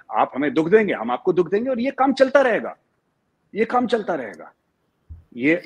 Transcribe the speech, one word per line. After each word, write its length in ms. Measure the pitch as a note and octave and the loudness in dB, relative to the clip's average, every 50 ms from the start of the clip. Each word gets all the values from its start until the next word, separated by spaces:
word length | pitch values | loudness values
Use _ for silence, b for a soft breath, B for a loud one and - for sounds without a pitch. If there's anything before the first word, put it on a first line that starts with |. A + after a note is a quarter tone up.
| B - | B -4
आप 200 | A2 A2 C#3+ - - | 0 0 0 0 0
हमें 180 | D3 D3 C#3+ B2 | -2 -2 0 0
दुख 160 | D#3 D#3+ E3+ | 0 2 4
देंगे, 240 | G3+ A3 G#3+ F3+ A#2+ | 4 4 4 2 -2
हम 180 | G2+ A2 A#2+ | -4 -4 -4
आपको 220 | B2 - - F#3+ E3+ | -6 -2 -2 0 0
दुख 160 | F3+ F3 D3+ | 0 0 0
देंगे, 200 | F#3+ G#3+ A#3+ C4+ | -2 -2 -2 -2
और 100 | C4 A#3 | -4 -2
ये 120 | A#3+ C#4 | -4 -4
काम 220 | - - C4 C#4 B3+ | 0 0 0 0 4
चलता 280 | - C4+ C4 B3+ C#4+ | 2 2 4 4 4
रहेगा, 360 | C4+ B3 G#3 D#3 A2+ F#2+ D#2 - _ _ _ _ _ _ _ _ _ _ _ _ _ _ - | 4 4 0 0 -4 -6 -10 -14 _ _ _ _ _ _ _ _ _ _ _ _ _ _ -4
ये 100 | G3 A3+ | -4 -2
काम 220 | A3 A#3+ B3 B3+ | 0 0 0 0
चलता 280 | G#3 B3 A3 F#3+ G3 F3 | 0 -2 -2 -2 -4 -4
रहेगा। 380 | C#3 A#2+ G2+ - - D#2+ - _ _ _ _ _ _ _ _ _ _ _ _ - - _ _ - | -4 -6 -10 -12 -16 -20 -20 _ _ _ _ _ _ _ _ _ _ _ _ -20 -20 _ _ -10
ये 260 | A#2+ B2+ D3 E3 F3 - | -2 0 0 0 0 -2